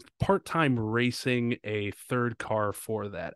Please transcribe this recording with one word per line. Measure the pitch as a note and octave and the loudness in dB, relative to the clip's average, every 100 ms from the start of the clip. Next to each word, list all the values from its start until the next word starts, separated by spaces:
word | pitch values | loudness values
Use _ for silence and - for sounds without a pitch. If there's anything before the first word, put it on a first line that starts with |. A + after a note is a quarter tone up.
| - - | -20 -2
part-time | - F#3+ - E3 D3+ A#2+ | 2 2 2 2 4 2
racing | A2 A#2 B2 A#2 C3+ B2 A#2+ B2 | 2 2 2 2 0 2 2 -2
a | G#2 G#2+ G2+ | -2 -2 -2
third | - - B2+ A#2+ A2+ | -6 -4 0 0 -2
car | - A2 G#2 | -2 0 0
for | - - A2 G2+ | -2 -4 -4 -4
that | F#2 E2 | -6 -8